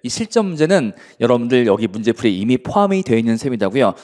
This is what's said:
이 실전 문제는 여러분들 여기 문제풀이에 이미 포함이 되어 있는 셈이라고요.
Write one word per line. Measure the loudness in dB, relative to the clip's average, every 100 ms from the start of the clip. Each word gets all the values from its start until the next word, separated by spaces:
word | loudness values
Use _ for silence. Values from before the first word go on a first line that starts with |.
이 | -10
실전 | -8 -2 -2 -2
문제는 | 0 2 2 0 -8 -20 _
여러분들 | 2 2 2 2 4
여기 | 2 0
문제풀이에 | -2 -2 0 0
이미 | 0 0 -2
포함이 | 0 0 0 0
되어 | 0 0
있는 | 0 -2
셈이라고요. | -4 -4 -2 2 0 -2